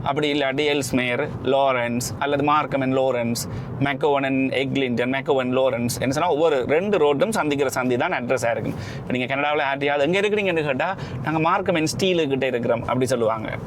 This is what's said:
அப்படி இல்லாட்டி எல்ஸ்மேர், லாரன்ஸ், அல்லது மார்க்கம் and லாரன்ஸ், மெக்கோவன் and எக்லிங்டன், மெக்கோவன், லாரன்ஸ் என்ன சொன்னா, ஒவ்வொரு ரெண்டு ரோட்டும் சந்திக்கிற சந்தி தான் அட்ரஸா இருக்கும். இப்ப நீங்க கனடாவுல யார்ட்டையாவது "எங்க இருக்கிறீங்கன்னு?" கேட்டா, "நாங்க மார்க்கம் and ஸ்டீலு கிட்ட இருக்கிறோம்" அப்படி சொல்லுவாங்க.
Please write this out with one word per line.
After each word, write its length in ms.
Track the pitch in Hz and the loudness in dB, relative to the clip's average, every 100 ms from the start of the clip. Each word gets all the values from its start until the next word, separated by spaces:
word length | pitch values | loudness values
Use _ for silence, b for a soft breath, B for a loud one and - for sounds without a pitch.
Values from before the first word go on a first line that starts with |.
அப்படி 300 | - 143 151 | -4 2 4
இல்லாட்டி 320 | 147 135 135 151 | 4 2 2 2
எல்ஸ்மேர், 640 | 143 131 135 123 123 147 123 | 2 2 0 2 0 -2 -2
லாரன்ஸ், 720 | 120 135 139 127 120 120 123 104 | 2 4 4 2 0 -2 -4 -4
அல்லது 240 | 143 143 | -2 0
மார்க்கம் 380 | 147 151 143 139 | 2 2 2 -2
and 120 | 131 | 0
லாரன்ஸ், 560 | 131 131 120 117 117 - B B - | 2 2 0 -2 -4 -6 B B -4
மெக்கோவன் 460 | 139 135 147 139 135 | -2 0 2 2 0
and 280 | 135 131 | 0 0
எக்லிங்டன், 560 | 127 135 135 135 117 123 | 0 -2 -2 -2 -2 -2
மெக்கோவன், 420 | 135 135 139 127 | -2 0 0 0
லாரன்ஸ் 480 | 127 131 117 120 - | 0 0 0 -4 -4
என்ன 140 | 120 | -4
சொன்னா, 160 | 143 175 | 2 4
ஒவ்வொரு 360 | 147 165 143 113 | 6 4 4 2
ரெண்டு 300 | 147 202 202 | 2 2 4
ரோட்டும் 340 | 147 143 185 | 4 4 2
சந்திக்கிற 380 | 208 151 143 135 | 0 0 2 0
சந்தி 280 | 135 127 123 | 0 0 2
தான் 140 | 160 | 0
அட்ரஸா 400 | 156 123 127 117 | -2 -2 0 0
இருக்கும். 220 | 113 110 110 B B | -2 -4 -6 B B
இப்ப 140 | B | B
நீங்க 240 | 123 127 139 | -4 -2 -2
கனடாவுல 260 | 147 151 | 0 0
யார்ட்டையாவது 380 | 139 139 143 147 | -2 -2 0 0
"எங்க 200 | 147 185 | 2 2
இருக்கிறீங்கன்னு?" 440 | 202 208 196 165 | 0 0 -2 -2
கேட்டா, 320 | 151 131 165 190 B B | -2 -2 -4 -4 B B
"நாங்க 160 | - 160 | -4 -2
மார்க்கம் 360 | 165 190 190 170 | 0 0 0 -2
and 120 | 156 120 | -2 -2
ஸ்டீலு 300 | 190 175 151 | 0 0 0
கிட்ட 180 | 135 131 | 0 -2
இருக்கிறோம்" 360 | 123 117 117 | -2 -2 -2
அப்படி 240 | 117 123 127 | -2 -2 0
சொல்லுவாங்க. 440 | 127 110 110 107 110 | 0 -2 -2 -6 -10